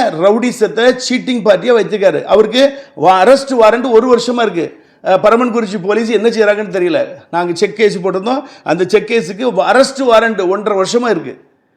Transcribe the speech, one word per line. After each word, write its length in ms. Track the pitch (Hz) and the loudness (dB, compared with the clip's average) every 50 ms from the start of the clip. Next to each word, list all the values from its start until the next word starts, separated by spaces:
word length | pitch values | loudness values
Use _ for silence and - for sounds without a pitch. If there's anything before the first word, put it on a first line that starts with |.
ரவுடிசத்தை 1000 | 262 214 170 156 170 202 214 240 247 247 - - 214 196 - 214 233 254 247 254 - - | 2 -2 -2 0 2 2 2 2 0 -4 -2 -2 -2 -2 0 0 2 2 2 0 -2 -4
சீட்டிங் 320 | 247 247 175 247 254 240 | -4 -4 -4 -4 -4 -2
பார்ட்டியா 320 | 180 214 196 180 175 247 240 | 2 2 2 2 2 2 2
வச்சிருக்காரு. 480 | 226 196 160 202 208 196 185 156 143 | 2 0 0 -2 0 0 0 0 0
அவருக்கு 560 | - - 185 208 214 196 190 262 269 277 277 - - - - - | -2 0 2 2 2 2 2 2 2 2 0 -4 -16 -18 -8 0
வா-, 60 | 143 180 | 2 2
அரெஸ்ட் 440 | 185 185 185 214 269 269 277 - 262 240 | 4 4 6 4 4 4 2 0 2 4
வாரண்ட் 300 | 220 214 220 240 247 269 | 4 4 4 2 0 2
ஒரு 260 | 233 220 233 254 247 | 2 2 4 4 2
வருஷமா 260 | 233 - 247 247 240 | 0 0 -2 -2 -2
இருக்கு. 380 | 233 208 175 170 151 - - - _ _ _ _ - | -2 -2 -2 -4 -6 -8 -10 -16 _ _ _ _ -2
அஹ், 140 | 165 190 180 | 0 0 2
பரமன்குறிச்சி 600 | - 208 220 240 254 247 214 240 233 185 196 214 | 4 4 2 2 0 0 -2 -4 -4 -4 -6 -6
போலீஸ் 280 | 170 196 208 220 233 214 | -4 -2 -2 -2 -2 -2
என்ன 180 | 240 202 208 233 | -2 0 0 0
செய்றாங்கன்னு 480 | 208 220 214 208 208 208 214 190 175 | 0 2 2 2 0 0 -2 -6 -4
தெரியல. 280 | 190 180 175 160 139 143 - - - - _ | -2 -2 0 0 -2 -2 -4 -10 -16 -12 _
நாங்க 240 | - 170 175 175 170 | -4 -4 -4 -4 -4
செக் 220 | 170 208 190 175 | -2 -2 -4 0
கேஸ் 220 | - 226 208 175 196 | 0 0 0 0 -2
போட்டிருந்தோம், 440 | 175 190 180 190 190 233 254 277 277 - - - | -4 -4 -4 -4 -4 -4 -4 -6 -6 -10 -16 -10
அந்த 220 | - - 156 175 185 | -6 -4 -2 -2 0
செக் 220 | 180 - 208 185 - | 0 0 0 0 0
கேஸுக்கு 320 | 240 233 226 160 202 185 | -4 -4 -4 -4 -8 -6
வ-, 240 | 254 247 180 196 175 170 | -6 -4 -2 -2 0 2
அரெஸ்ட் 300 | 208 254 269 - - - 269 247 | 2 2 2 0 -2 -4 0 2
வாரண்ட் 380 | 226 220 226 226 220 196 190 175 | 4 4 2 2 -2 -2 -2 -2
ஒன்றரை 340 | 190 202 208 214 208 190 | -2 -2 -2 -2 -2 -2
வருஷமா 280 | 190 180 196 240 247 233 | -2 -2 -2 -2 0 -2
இருக்கு. 300 | 208 165 143 131 98 - _ _ _ _ _ _ _ | -2 -4 -6 -10 -14 -16 _ _ _ _ _ _ _